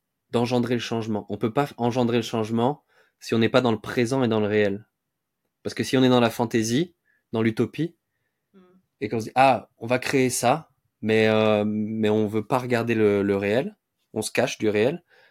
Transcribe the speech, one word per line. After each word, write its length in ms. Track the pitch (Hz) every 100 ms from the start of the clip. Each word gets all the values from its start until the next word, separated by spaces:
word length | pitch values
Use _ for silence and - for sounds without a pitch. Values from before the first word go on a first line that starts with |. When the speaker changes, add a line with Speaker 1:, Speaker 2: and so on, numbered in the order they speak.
| _ _ _
Speaker 1:
d'engendrer 440 | 117 120 123 113
le 60 | 120
changement. 460 | - 113 110 104 -
On 80 | 104
peut 140 | 117
pas 140 | 143 143
f-, 80 | -
engendrer 400 | 120 120 117 120
le 40 |
changement 600 | 113 117 107 117 123 151 _ _ _ _
si 140 | -
on 40 | 113
n'est 100 | 110
pas 120 | 127
dans 100 | 123
le 80 | 110
présent 420 | - 127 117 135
et 40 | 120
dans 120 | 110
le 60 | 104
réel. 380 | 107 101 101 - _ _ _ _ _ _ _
Parce 120 | -
que 100 | -
si 120 | 110 131
on 60 |
est 40 | 127
dans 120 | 123
la 100 | 113
fantaisie, 640 | - 113 117 110 123 175 _ _ _ _
dans 100 | 113
l'utopie, 540 | 113 110 113 - 165 _ _ _ _ _ _
Speaker 2:
Mm. 60 | 196 180 _ _ -
Speaker 1:
et 80 | 107
qu'on 120 | 117
se 60 | 110
dit, « 60 | 123
Ah, 340 | 135 110 - -
on 80 | 117
va 120 | 127
créer 320 | - 139 127
ça, 400 | - 120 156 - _ _ -
mais, 260 | 110 110 110
euh, 360 | 110 110 107 107
mais 420 | 107 107 110 107
on 160 | 107 107
veut 180 | 107 -
pas 120 | 131
regarder 360 | 123 117 117
le, 280 | 113 104 101
le 140 | 98 98
réel, 400 | 101 117 196 - _ _ _
on 80 | 110
se 80 | -
cache 260 | - 131 -
du 100 | 107
réel. » 340 | 104 120 170 _ _ _